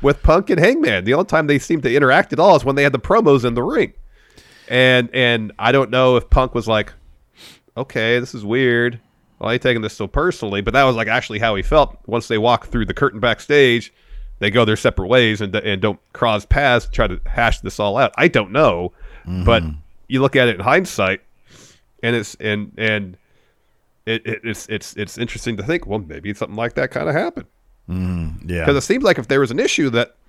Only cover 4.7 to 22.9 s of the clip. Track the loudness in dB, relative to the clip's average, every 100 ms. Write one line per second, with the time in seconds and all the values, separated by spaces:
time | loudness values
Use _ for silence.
4.7 | 2 4 4 2 0 2 0 -4 -2 2
5.7 | 2 2 2 4 2 2 2 2 -2 -2
6.7 | -2 -2 -10 -20 _ _ _ -20 -20 _
7.7 | -12 -8 -4 0 0 -2 -8 -4 0 2
8.7 | 2 0 -4 -14 _ _ _ -4 -2 0
9.7 | 0 -4 -8 -6 -2 -2 -4 -6 -4 0
10.7 | 2 2 2 0 -2 -4 -2 -2 0 2
11.7 | 2 2 -2 -6 -4 -2 0 2 0 -2
12.7 | -6 -4 -2 -2 0 -2 -2 0 4 4
13.7 | 4 -2 _ _ -16 -16 -6 0 2 2
14.7 | 2 0 0 2 4 4 0 -4 -4 -4
15.7 | -2 -2 -4 _ -4 0 0 0 2 4
16.7 | 2 0 -2 -2 -2 -4 0 0 0 -4
17.7 | -4 -2 0 0 2 2 2 -2 2 2
18.7 | 2 -4 -8 -18 -16 -8 -2 2 2 0
19.7 | -8 -16 -20 -6 -2 0 2 2 0 0
20.7 | 0 0 -4 -2 -4 -8 _ _ -20 -20
21.7 | _ _ _ -4 -4 -6 -8 -6 -6 -6
22.7 | -6 -2